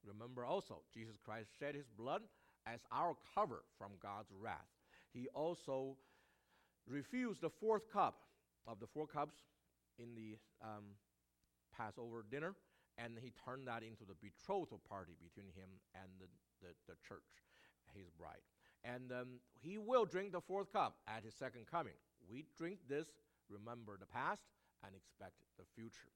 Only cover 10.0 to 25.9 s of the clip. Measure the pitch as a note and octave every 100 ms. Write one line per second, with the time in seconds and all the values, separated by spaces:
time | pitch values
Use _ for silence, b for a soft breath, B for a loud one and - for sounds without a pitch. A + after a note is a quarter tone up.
10 | A#2 A#2 A2 G#2+ - _ A2 G#2+ G#2 G2+
11 | _ _ _ _ _ _ _ - A2 G#2
12 | A#2+ A#2 G#2 C3+ D#3+ G3 b b b -
13 | A#2 A#2 B2+ - - C3 C3 A#2 A2+ A2
14 | G2 F2+ G#2 - - G3 E3 G#2 - G2
15 | F2 D#2+ E2 - G2 F2+ F#2 F#2+ _ F#2+
16 | F#2+ F#2+ F#2 F2 _ _ F#2 E2+ - E2+
17 | - F#2 _ - B B B B - G#2
18 | F2+ E2 D#2+ - _ _ b b A#2 B2
19 | B2+ B2 B2+ B2 _ - C3+ G#3 G#3+ B3+
20 | G#3 F3 G3+ F3 - F#3+ G3 G#3 C3 -
21 | - A2 A2+ - C3+ A#2 A2 E3+ C3 C#2+
22 | _ _ F2 A#2 D#3 - E3 G3 B2 C#3+
23 | D#3+ - b b b G2+ G#2+ A#2+ G#2+ G2+
24 | F#2+ A#2+ C#3+ G3+ - b b b G2 F#2+
25 | - - F#2+ - - - F#2 - A2+